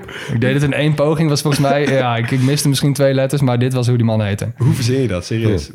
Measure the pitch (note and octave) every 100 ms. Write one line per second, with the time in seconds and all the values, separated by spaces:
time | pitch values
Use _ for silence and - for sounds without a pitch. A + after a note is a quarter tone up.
0 | - - - A#2+ B2 C#3 C#3+ B2+ D3 D3
1 | D3 D#3 D#3+ C#3+ D#3 C#3 C#3 C#3+ C#3+ C3+
2 | B2 A#2 A#2 C3 B2+ D3 D3 C3 D3 C#3
3 | C#3 C3+ C3+ D3 C3+ B2 B2+ B2+ A#2+ B2
4 | A#2 A2 G#2 G#2 G#2 - B2 - A#2+ C3
5 | B2 F2+ - A2+ A2+ F#2+ D2